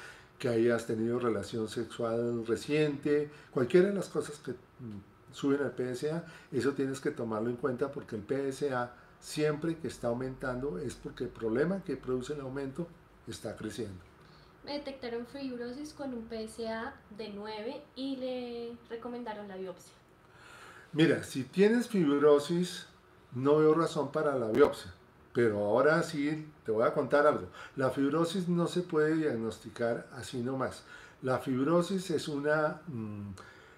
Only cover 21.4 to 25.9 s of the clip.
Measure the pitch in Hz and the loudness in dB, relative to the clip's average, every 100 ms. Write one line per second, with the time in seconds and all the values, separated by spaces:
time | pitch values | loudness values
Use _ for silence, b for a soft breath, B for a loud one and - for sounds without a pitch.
21.4 | 127 180 208 240 233 196 147 143 147 147 | -4 4 6 6 2 2 4 6 8 8
22.4 | 143 170 180 - - - - - - 123 | 6 0 0 -4 -14 -20 -20 -20 -12 0
23.4 | 135 151 156 160 160 160 131 156 151 135 | 4 6 8 6 2 0 -2 0 0 0
24.4 | 110 120 143 - - - - - - - | 2 6 6 6 -10 -18 -20 -20 -4 2
25.4 | 117 101 104 117 143 | 4 4 4 6 6